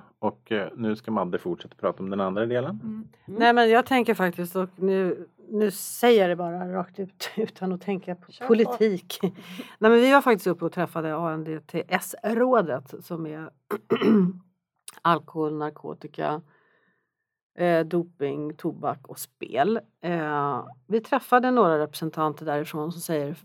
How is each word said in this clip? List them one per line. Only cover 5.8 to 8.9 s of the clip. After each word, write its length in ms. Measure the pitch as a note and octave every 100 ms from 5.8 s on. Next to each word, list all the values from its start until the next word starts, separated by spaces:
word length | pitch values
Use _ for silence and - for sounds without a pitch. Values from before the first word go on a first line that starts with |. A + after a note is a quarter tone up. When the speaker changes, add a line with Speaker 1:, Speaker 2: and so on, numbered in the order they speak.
| - - A#3+ A3+
Speaker 2:
jag 100 | F3+
det 60 | F3
bara 360 | F3 F3+ F3+
rakt 260 | F#3 F3+ -
ut 320 | F#3 _ -
<laughs> 40 | -
utan 360 | A3 - F#3
att 80 | F3+
tänka 340 | G3+ F#3+ F#3
på 180 | F3+ -
Speaker 3:
Kör 120 | - B3
på. 20 |
Speaker 2:
politik. 720 | A3+ A#3 A#3+ A3